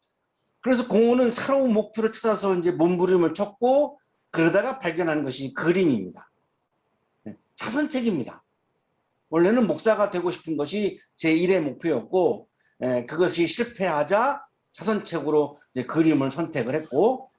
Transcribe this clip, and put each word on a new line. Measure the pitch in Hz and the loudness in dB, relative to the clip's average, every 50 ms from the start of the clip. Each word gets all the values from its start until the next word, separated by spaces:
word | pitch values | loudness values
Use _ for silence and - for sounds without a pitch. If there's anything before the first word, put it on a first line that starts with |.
| _ - _ _ _ _ _ _ _ _ _ _ | _ -20 _ _ _ _ _ _ _ _ _ _
그래서 | - 247 254 233 - | -2 0 0 0 0
고흐는 | - 190 208 233 233 247 247 254 233 - | 0 2 2 4 4 4 4 2 2 0
새로운 | - - - 277 277 269 254 208 | -2 -2 0 0 2 2 2 2
목표를 | 214 208 - - 226 220 220 220 | 0 0 -2 -4 -2 -2 -2 -2
찾아서 | - - 226 208 - 190 196 190 | -2 -2 -2 -2 0 0 0 0
이제 | 175 165 175 | 0 0 0
몸부림을 | - 147 165 175 180 170 185 180 185 180 170 160 160 | 0 2 2 2 2 2 2 2 4 4 2 2 0
쳤고, | - 202 202 - - 240 254 262 285 294 262 - - _ _ _ _ _ _ | -2 -6 -6 -4 -2 2 2 4 4 2 0 -2 -10 _ _ _ _ _ _
그러다가 | - 165 165 170 160 196 220 262 254 - | -2 0 2 2 4 2 0 0 -4 -6
발견한 | - 170 160 165 175 160 156 151 139 | -6 -6 -4 -2 -2 -2 -2 -2 -2
것이 | 135 127 - 139 131 - | -4 -6 -6 -8 -8 -8
그림입니다. | - 110 - 165 190 185 160 127 104 92 90 - - - _ _ _ _ _ _ _ _ _ _ _ _ _ _ _ _ _ _ _ - | -4 0 0 2 2 2 2 2 0 -2 -6 -12 -16 -20 _ _ _ _ _ _ _ _ _ _ _ _ _ _ _ _ _ _ _ -16
네, | 107 - - _ _ _ | -16 -16 -16 _ _ _
차선책입니다. | - - - 226 294 302 - - 254 233 233 185 139 117 - - - _ _ _ _ _ _ _ _ _ _ _ _ _ _ _ _ _ _ | -8 -4 -2 -2 0 0 0 0 -2 0 -2 -2 -2 -4 -8 -12 -18 _ _ _ _ _ _ _ _ _ _ _ _ _ _ _ _ _ _
원래는 | 156 165 170 190 226 262 233 | 0 2 4 4 4 4 2
목사가 | 180 - - - 220 214 202 208 196 | 2 0 0 2 2 2 2 2 0
되고 | 180 175 175 180 | -2 -2 -4 -4
싶은 | 160 - - 160 160 143 | -4 -6 -6 -6 -4 -4
것이 | 147 143 190 214 208 190 - - - _ _ | -4 -4 -2 -2 -2 -4 -4 -8 -14 _ _
제일의 | - - 160 160 160 180 180 190 180 156 | -4 0 0 2 2 2 2 2 2 0
목표였고, | 139 120 - - 165 143 117 107 - - 185 175 143 107 104 - _ _ _ _ _ _ - 123 | -2 -6 -6 -4 -2 -2 -2 -2 -2 0 2 2 2 0 -2 -8 _ _ _ _ _ _ -8 -4
에, | 127 123 123 117 | -2 -2 -2 -4
그것이 | 120 151 160 180 165 - 170 170 | -4 -2 0 0 0 2 0 0
실패하자 | - - - 233 233 - - 190 180 156 147 147 139 190 214 240 269 269 269 - - _ _ _ _ - | 0 0 0 -2 -4 -6 -4 -2 -2 0 0 0 2 2 2 2 0 -2 -4 -8 -18 _ _ _ _ -16
차선책으로 | - 165 208 220 202 - - 170 160 135 151 156 151 147 143 - - _ _ - | -6 -2 -2 -2 -2 -2 -4 -4 -4 -2 0 2 2 2 0 -4 -12 _ _ -8
이제 | 127 123 | -6 -6
그림을 | - - 156 160 160 151 135 135 135 | -2 0 2 4 4 4 2 2 0
선택을 | - 170 165 - - 143 113 120 135 | -2 -4 -6 -4 -4 -4 -4 -2 -4
했고, | 156 156 - 135 143 - - 262 254 - - _ | -4 -6 -4 0 2 2 2 2 -2 -6 -16 _